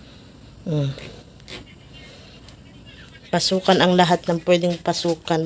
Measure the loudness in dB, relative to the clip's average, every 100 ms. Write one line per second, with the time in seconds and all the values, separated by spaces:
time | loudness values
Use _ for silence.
0 | -20 -20 -20 -20 -20 -14 -6 -2 -2 -6
1 | -14 -20 -20 -20 -18 -18 -18 -20 -20 -20
2 | -20 -20 -20 -20 -20 -20 -20 -20 -20 -20
3 | -20 -20 -6 -4 -2 0 2 4 4 4
4 | 4 2 0 -2 2 2 2 -2 -4 -2
5 | -2 -4 -2 -2